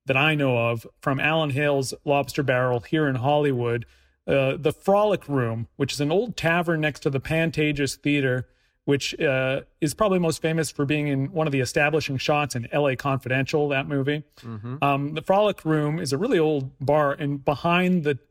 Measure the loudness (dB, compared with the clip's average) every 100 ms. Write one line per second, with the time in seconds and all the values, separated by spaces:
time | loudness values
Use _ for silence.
0 | -2 2 2 2 2 2 0 -2 -8 -6
1 | -4 0 0 0 0 0 2 2 -2 -6
2 | 0 0 0 -2 0 2 2 -2 0 0
3 | 0 0 2 2 2 0 -2 -4 -6 _
4 | _ _ 0 2 2 0 -2 0 2 4
5 | 4 0 0 -2 0 -4 -8 -4 -4 -2
6 | 0 0 0 -2 0 2 2 0 0 -2
7 | -2 -2 -2 0 0 0 0 0 -4 -2
8 | -2 0 0 -2 -6 _ _ _ -2 0
9 | -2 -2 0 0 0 -4 -8 _ -4 0
10 | 2 2 2 0 -2 -2 -2 -4 -2 0
11 | 0 -2 -2 -2 -2 0 0 0 2 0
12 | -2 -4 0 0 -2 -6 -4 0 0 0
13 | -2 -4 -2 -2 0 0 0 -2 -2 -2
14 | -2 -4 -8 -18 -14 -12 -10 -2 0 0
15 | -2 -4 0 2 2 0 -2 0 0 -2
16 | -2 -2 0 2 2 0 -4 -4 0 2
17 | 2 0 -4 -2 -2 0 2 2 2 2
18 | 0 -4 -6